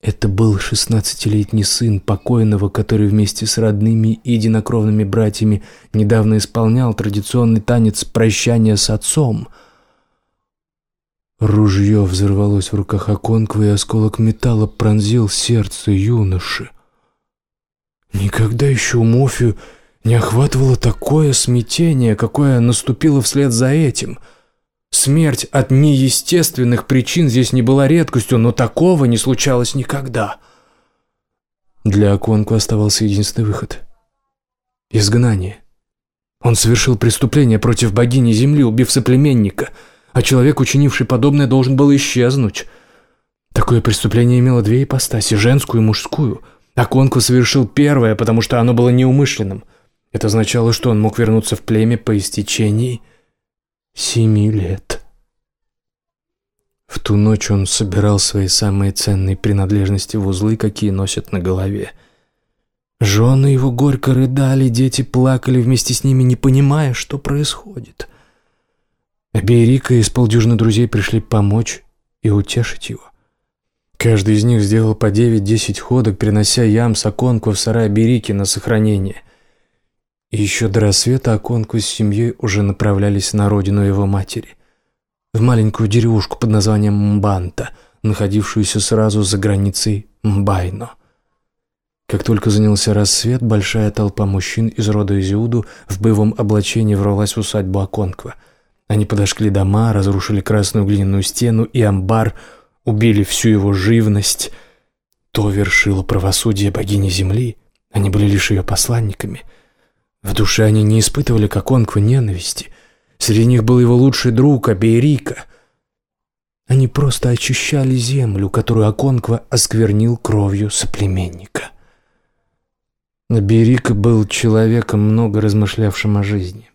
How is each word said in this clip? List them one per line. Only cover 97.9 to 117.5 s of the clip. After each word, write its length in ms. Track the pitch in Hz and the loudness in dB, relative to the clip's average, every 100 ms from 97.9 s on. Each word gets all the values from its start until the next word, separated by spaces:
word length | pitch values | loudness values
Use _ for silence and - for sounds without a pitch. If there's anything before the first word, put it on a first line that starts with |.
| - 95 - - - _ _ _ _ _ | -4 -6 -6 -14 -20 _ _ _ _ _
Они 180 | 107 104 | -2 0
подожгли 440 | 101 98 - 107 | -2 -2 -2 -2
дома, 440 | 98 95 104 113 | 0 2 2 2
разрушили 460 | 104 98 98 - 104 | 0 0 -2 -2 -4
красную 460 | - 110 101 110 98 | 0 0 0 0 0
глиняную 380 | 101 98 98 | 0 0 0
стену 400 | 95 - 120 113 | -2 -2 0 0
и 180 | 113 127 | -2 0
амбар, 540 | 107 98 95 110 110 - - - _ _ - | 0 0 0 0 0 -4 -20 -20 _ _ -4
убили 380 | 107 117 104 | 0 2 2
всю 260 | 98 - 117 | 0 -2 2
его 240 | 107 98 | 2 2
живность. 800 | 98 95 117 107 104 98 - - - - _ _ _ _ _ _ | 0 2 2 2 0 -2 -4 -8 -12 -20 _ _ _ _ _ _
То 180 | - 104 | -4 -2
вершило 540 | 101 98 - 104 95 | -2 0 0 0 -2
правосудие 640 | 92 95 95 95 113 101 101 | -2 -2 -2 -2 -2 -2 -2
богини 400 | 92 101 101 98 | -2 -4 -2 -2
земли. 480 | 90 95 104 123 - _ _ _ | -2 -2 -2 -4 -8 _ _ _
Они 200 | - 98 | -4 -2
были 140 | 98 101 | 0 2
лишь 260 | 98 - | 0 0
её 120 | 98 | -2
посланниками. 800 | 90 98 - 117 110 - 104 120 - _ _ _ _ _ _ _ | -2 -4 -2 -2 -2 -6 -10 -12 -16 _ _ _ _ _ _ _
В 120 | 101 | -6
душе 300 | 98 104 - | -2 0 2
они 200 | 107 107 | 2 4
не 160 | 107 110 | 4 2
испытывали 480 | 107 - - 113 104 | 0 -2 0 0 0
к 100 | - | -2
Аконкву 420 | - 131 107 107 | 0 0 0 0
ненависти. 680 | 104 131 113 92 - - - - _ _ _ _ | 2 2 0 -4 -8 -10 -14 -20 _ _ _ _
Среди 280 | - 110 113 | -2 2 4
них 180 | 123 | 4
был 160 | 110 127 | 4 4
его 160 | 120 123 | 4 4
лучший 360 | 135 120 127 | 4 2 0
друг 360 | 113 143 139 - | 2 4 2 0
Аберика. 760 | 101 113 113 143 143 - - - _ _ _ _ _ _ _ _ _ _ _ _ | 0 2 2 2 0 -4 -12 -14 _ _ _ _ _ _ _ _ _ _ _ _
Они 200 | 131 127 | 2 2
просто 420 | - 143 - 123 | 0 -2 0 -2
очищали 640 | 120 - | -2 -2